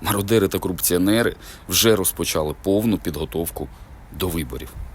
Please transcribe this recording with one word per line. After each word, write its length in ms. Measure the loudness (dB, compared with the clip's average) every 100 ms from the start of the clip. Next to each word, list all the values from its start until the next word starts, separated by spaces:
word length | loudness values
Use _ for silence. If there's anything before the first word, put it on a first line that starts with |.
мародери 460 | -2 -2 2 4 4
та 120 | 0
корупціонери 760 | -2 -2 0 2 4 4 2 -2 -16 -18 -2
вже 260 | 2 4 4
розпочали 600 | 2 -2 -2 -2 -2 -2
повну 340 | 2 2 4 0
підготовку 680 | -2 -4 -4 -4 -4 -6 -10 -12 -20 -20 -16 -4
до 80 | -2
виборів. 460 | -2 -4 -8 -12 -12 -12